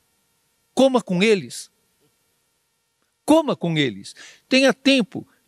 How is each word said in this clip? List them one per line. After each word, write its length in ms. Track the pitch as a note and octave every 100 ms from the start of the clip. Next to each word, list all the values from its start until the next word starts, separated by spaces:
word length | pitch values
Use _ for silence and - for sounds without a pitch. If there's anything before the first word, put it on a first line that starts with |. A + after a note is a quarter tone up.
| _ _ _ _ _ _ _
Coma 260 | - C4+ B3+
com 220 | - F3+
eles. 480 | G#3+ G3+ A#2+ - - _ _ _ _ _ _ _ _ _ _ _ _ _ _ _
Coma 320 | - D#4 D4 F#3
com 200 | F3 D#3
eles. 380 | C3+ G2 - - - - _
Tenha 240 | C4 C4+
tempo 540 | - C4 C4+ G3+ - - _